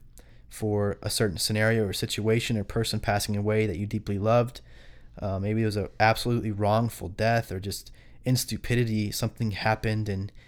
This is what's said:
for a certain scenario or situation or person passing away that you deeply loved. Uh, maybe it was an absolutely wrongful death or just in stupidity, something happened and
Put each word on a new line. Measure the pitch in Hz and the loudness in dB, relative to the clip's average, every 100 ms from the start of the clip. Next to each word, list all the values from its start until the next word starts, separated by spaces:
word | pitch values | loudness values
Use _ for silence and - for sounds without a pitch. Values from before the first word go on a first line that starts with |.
| - - - - - | -12 -20 -20 -20 -20
for | - 107 104 101 - | -6 -2 0 0 -2
a | 107 | -4
certain | - 110 82 | 0 0 0
scenario | - 107 110 113 98 | 0 2 4 4 0
or | |
situation | - - - 107 117 - 110 | -2 -4 -2 2 2 2 -2
or | |
person | 98 113 110 110 | -2 -2 -2 0
passing | - 101 - 104 | 0 0 0 0
away | 104 110 107 | 2 2 0
that | 85 | -2
you | 104 | -4
deeply | 110 - 101 | -4 -4 0
loved. | 107 120 120 - - - - - - - | 4 4 2 -4 -18 -20 -20 -20 -20 -8
Uh, | 95 95 | -4 -2
maybe | 101 110 | 0 0
it | 110 | 0
was | 104 | 0
an | 92 - | -4 4
absolutely | 110 110 127 120 113 | 4 4 2 0 0
wrongful | 104 104 107 117 - 87 | 0 2 4 2 -4 -8
death | 95 110 117 - | 0 2 2 0
or | 95 | -6
just | 101 - - - - - | -6 -8 -12 -20 -20 -6
in | 127 127 | 0 0
stupidity, | - 113 - 123 117 107 104 | 0 -6 0 0 2 0 -2
something | - 117 - 110 | -2 -4 -2 -2
happened | 92 110 110 110 107 101 | 0 0 2 0 0 -2
and | 95 98 - | -4 -6 -10